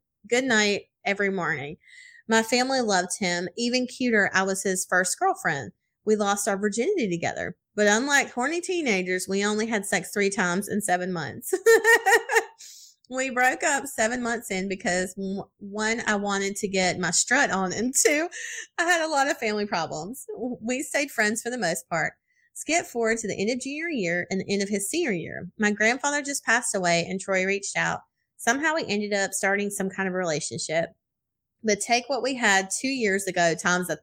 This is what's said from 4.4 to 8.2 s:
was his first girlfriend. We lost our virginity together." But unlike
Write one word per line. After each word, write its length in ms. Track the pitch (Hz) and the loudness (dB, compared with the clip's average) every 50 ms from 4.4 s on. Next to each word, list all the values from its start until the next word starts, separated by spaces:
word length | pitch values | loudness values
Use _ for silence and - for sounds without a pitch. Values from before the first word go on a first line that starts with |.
| 190 | 2
was 200 | 190 190 190 - | 2 0 -2 0
his 220 | 202 185 185 - - | -2 -2 -2 -2 0
first 280 | 196 180 185 185 - - | 2 2 2 0 0 0
girlfriend. 520 | 349 381 339 - - 180 156 139 120 - - _ _ _ _ _ - | 0 0 0 0 -2 -2 -2 -2 -4 -8 -12 _ _ _ _ _ -2
We 100 | 208 214 208 | 0 0 2
lost 300 | 208 196 202 202 - 214 | 2 0 0 0 0 -2
our 100 | 196 190 | -2 0
virginity 520 | 202 208 196 226 240 359 427 370 247 190 | 0 -2 0 0 0 0 0 0 0 0
together." 460 | 170 170 165 123 - - 87 - - _ _ _ - 208 | -2 -2 -2 -2 -4 -4 -6 -8 -8 _ _ _ -2 2
But 80 | 208 208 | 4 4
unlike 460 | 208 220 262 285 285 277 | 4 4 4 4 2 2